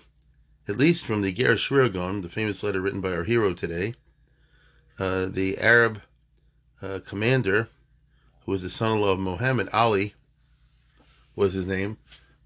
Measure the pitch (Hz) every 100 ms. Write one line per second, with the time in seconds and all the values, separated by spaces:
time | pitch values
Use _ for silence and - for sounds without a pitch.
0 | - _ _ _ _ _ - 104 156 170
1 | - 107 98 92 127 107 - 135 127 92
2 | 90 101 87 - 107 98 104 95 95 98
3 | 92 87 85 117 104 85 87 85 104 -
4 | _ _ _ _ _ _ _ _ _ -
5 | 95 92 92 92 95 95 110 117 117 107
6 | - _ _ _ _ _ _ _ 98 95
7 | - 98 113 131 95 104 110 _ _ _
8 | _ _ _ _ - 95 92 - 110 110
9 | 101 92 95 90 123 123 95 107 117 101
10 | 104 _ _ _ _ _ _ _ _ _
11 | _ _ _ - 98 95 92 95 101 107
12 | _ - _ _